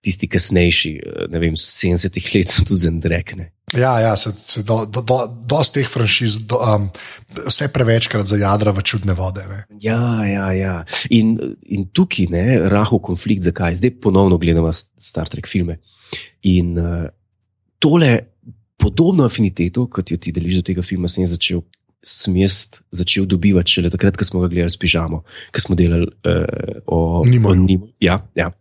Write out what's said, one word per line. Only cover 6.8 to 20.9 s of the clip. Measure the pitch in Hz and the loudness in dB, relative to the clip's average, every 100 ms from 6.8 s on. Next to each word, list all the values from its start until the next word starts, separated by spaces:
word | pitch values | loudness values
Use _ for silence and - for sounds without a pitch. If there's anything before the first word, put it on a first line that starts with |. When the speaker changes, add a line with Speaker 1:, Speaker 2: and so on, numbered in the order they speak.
| 98 - - - _ - | -2 -8 -18 -20 _ -10
Speaker 2:
vse | - - 143 | -4 -2 -2
prevečkrat | 135 113 113 - 110 98 | 0 2 2 0 -2 0
zajadra | 104 101 104 104 | 0 2 2 0
v | 95 | 0
čudne | 92 107 98 | -2 -2 -2
vode, | 90 92 95 | -2 -4 -8
ne. | 92 98 - 104 | -12 -14 -16 -8
Speaker 1:
Ja, | 107 117 120 113 | -4 0 0 0
ja, | 104 101 98 | 0 -2 -2
ja. | 95 95 90 82 - - | -2 -2 -4 -6 -6 2
In, | 117 110 113 65 52 | 4 4 0 -4 -12
in | - 101 92 | -8 -6 -2
tukaj, | - 185 - 85 | 0 0 0 0
ne, | 87 104 123 92 | 0 2 2 4
rahel | 101 107 107 | 2 2 0
konflikt, | - 87 - 101 | 0 -6 -2 0
zakaj. | 87 82 85 | 0 0 -2
Zdaj | 90 123 - | 0 -2 0
ponovno | 107 95 98 87 | 2 4 4 4
gledava | 82 82 82 | 2 2 2
s-, | 80 - _ | -2 -8 _
Star | - - 80 | -6 -6 -6
Trek | - - | -10 -6
filme. | 95 85 82 _ _ - - - _ | -4 -4 -8 _ _ -14 -14 -14 _
In, | 98 90 87 | 2 2 2
eh, | 85 85 85 82 _ _ _ _ _ _ _ | -2 -2 -4 -6 _ _ _ _ _ _ _
tole | 156 170 151 117 - _ - - _ | 2 4 4 2 -2 _ -20 -20 _
podobno | _ 107 - 170 185 | _ 0 4 2 4
afiniteto, | 123 - 101 92 87 120 123 | 2 2 0 0 -2 -2 -4
kot | - 90 | -4 -6
jo | 87 | -6
ti | 87 | -4
deliš | 85 85 | -4 -2
do | 92 | -2
tega | 87 90 | -2 -4
filma, | 87 | -4